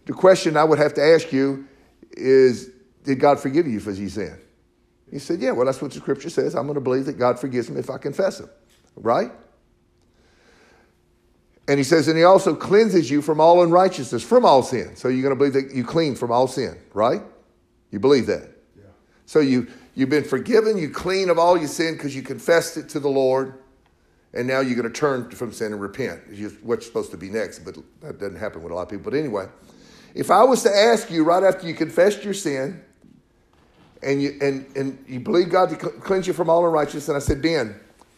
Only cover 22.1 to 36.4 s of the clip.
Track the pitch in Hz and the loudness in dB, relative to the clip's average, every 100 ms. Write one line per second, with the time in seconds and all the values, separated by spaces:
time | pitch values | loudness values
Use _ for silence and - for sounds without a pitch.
22.1 | 131 131 127 - 165 151 - 143 156 143 | -10 -10 -8 0 0 0 -8 -10 -6 -2
23.1 | 135 131 131 135 - _ _ _ _ _ | 0 0 0 -2 -10 _ _ _ _ _
24.1 | _ _ - 123 131 135 120 117 117 147 | _ _ -8 -4 -2 -2 -2 -4 -2 -2
25.1 | 127 117 - 120 98 110 104 101 - 117 | -2 -6 -10 -12 -8 -8 -8 -10 -8 -8
26.1 | 85 - 101 104 - 113 117 - - 107 | -10 -16 -14 -14 -12 -6 -6 -4 -8 -8
27.1 | 90 95 110 95 - 87 87 - _ 156 | -10 -10 -8 -8 -10 -18 -18 -20 _ -20
28.1 | - 98 85 104 87 82 85 90 101 80 | -12 -12 -10 -12 -12 -12 -10 -10 -10 -8
29.1 | 131 151 101 95 - - _ - - - | -6 -4 -6 -10 -16 -20 _ -20 -20 -16
30.1 | - 135 190 254 247 233 196 226 233 - | -10 0 4 6 4 2 4 4 2 0
31.1 | 170 156 175 190 185 170 156 156 - 190 | 0 2 4 2 0 -4 -6 -4 2 2
32.1 | 202 208 190 156 135 135 170 - _ _ | 2 -6 -8 -6 -6 -6 -10 -20 _ _
33.1 | _ _ _ _ _ _ _ _ _ 139 | _ _ _ _ _ _ _ _ _ -4
34.1 | 139 143 143 139 135 135 135 135 135 - | -2 -2 -2 -4 -4 -8 -8 -8 -10 -14
35.1 | 127 156 175 175 185 180 156 170 - - | -10 0 0 2 2 0 -2 -10 -10 -4
36.1 | 190 180 160 | -2 -2 -2